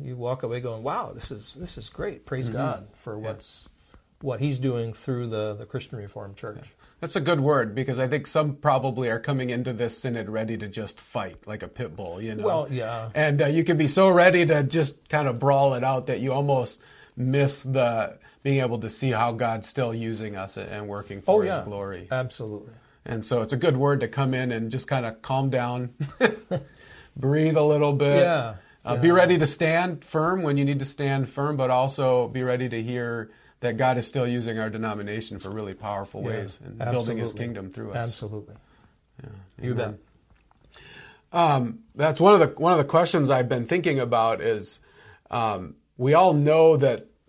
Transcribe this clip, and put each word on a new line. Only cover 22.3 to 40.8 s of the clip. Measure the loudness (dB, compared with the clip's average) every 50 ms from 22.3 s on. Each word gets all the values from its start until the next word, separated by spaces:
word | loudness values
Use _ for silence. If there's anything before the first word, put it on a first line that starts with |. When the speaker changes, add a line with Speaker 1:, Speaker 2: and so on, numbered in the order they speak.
| -8 -10 -10 -10 -10 -12 -14 -16 -20 -20 _ _ _ _ -12
Speaker 2:
And | -8 -8 -8 -4
so | -2 -2 -2
it's | -2 -2
a | -2
good | 0 2 2 2
word | 2 2 2 2 0
to | -2 -4
come | -2 -2 -2 0 0
in | -2 -2 -2
and | -2 -4 -4 -4
just | -6 -6 -6 -4
kind | -4 -4 -4
of | -4 -8 -10
calm | -8 -4 -2 -2 0 0
down, | 0 -2 -2 -2 -4 -6 -6 -8 -8 -10 -10 -8 -2 0
<laughs> | 0 0 0 -2 -8 -6 -6 -6 -8 -10 -20 -20 -20 -20 -20 -20 -20 _ -10
breathe | -4 0 0 2 4 2 4 4
a | 4
little | 4 4 4 4 4 2
bit, | 2 2 2 4 4 4
Speaker 1:
Yeah. | 4 4 2 0 -2 -4 -10 -14 -18 _ _ _ -4
Speaker 2:
uh, | -4 0
be | 4 6 6
Speaker 1:
Yeah. | 8
Speaker 2:
ready | 8 8 8 6 4
to | 4
stand | 0 0 0 0 2 2 2 0 0 -4 -8 -10
firm | -4 -2 0 0 2 0 0
when | 0 0 2
you | 2 2
need | 0 0 -2
to | -4
stand | -6 -6 -4 -2 -2 0 -2 -2 -4
firm, | -4 -4 -2 -2 0
but | 0 0 2
also | 2 2 2 0 0 0 2 2 2 2 2 0
be | -4 -4 -2
ready | 0 0 0 -2 -4
to | -4 -4
hear | -4 -4 -4 -4 -4 -4 -6 -6 -8 -12 -16 _ _ _ _ -6
that | -4 -4 0 2
God | 2 2 2
is | 0 -2
still | -4 -2 -2 -2 0
using | -2 -2 -4 -4 -4 -4
our | -6 -6
denomination | -6 -6 -6 -6 -6 -6 -8 -8 -8 -8 -8 -10 -10 -10
for | -8 -8
really | -6 -8 -8 -8 -10
powerful | -10 -8 -8 -6 -6 -8 -10 -10 -10
Speaker 1:
Yeah. | -8 -6
Speaker 2:
ways | -6 -6 -8 -10 -12 -16 -18
and | -16 -10 -6
building | -4 -2 -2 -2 -2 -4 -4
his | -4 -6 -6
Speaker 1:
Absolutely. | -6 -8 -8
Speaker 2:
kingdom | -8 -8 -10 -12 -12
through | -12 -12 -12 -8
us. | -6
Speaker 1:
Absolutely. | -6 -6 -6 -8 -8 -10 -10 -10 -12 -14 -16 -20 -20 _ _ _ _ _ _ _ _ _ _ _ -20 -18
Speaker 2:
Yeah. | -18 -18 -18 -20 -20 -16 -10 -6
Speaker 1:
You | -4
Speaker 2:
Amen. | -4 -2 -4 -6 -8 -12 _ _ _ _ _ _ _ _ _ _ _ _ _ _ _ -20